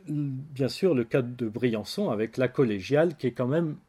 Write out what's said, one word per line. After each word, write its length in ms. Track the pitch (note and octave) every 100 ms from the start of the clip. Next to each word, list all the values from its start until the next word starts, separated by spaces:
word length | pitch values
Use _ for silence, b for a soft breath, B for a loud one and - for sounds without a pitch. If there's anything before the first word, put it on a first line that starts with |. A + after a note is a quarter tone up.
| E3+
bien 600 | D3 C#3+ C3 D3+ C3+ B2
sûr 260 | - F#3+ C3
le 80 |
cas 180 | A2 C#3+
de 260 | B2 B2 A2+
Briançon 640 | A2 B2 A2 G2+ - G3
avec 280 | G#2+ A2+ -
la 100 | B2
collégiale 720 | - A#2+ G2+ F#2 D3 E3+ D3
qui 100 | B2+
est 40 |
quand 160 | B2 B2
même 280 | D#3 E3 D3